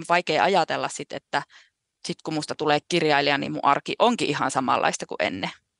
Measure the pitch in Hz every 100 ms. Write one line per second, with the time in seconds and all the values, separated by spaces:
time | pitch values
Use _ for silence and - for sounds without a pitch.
0 | 165 175 175 151 180 190 156 135 131 -
1 | 151 - _ 143 - - _ _ _ _
2 | - 165 165 156 - - 156 147 - 170
3 | 156 143 143 143 143 151 - 143 - -
4 | 226 240 143 143 131 135 127 120 156 -
5 | - - - 95 165 - _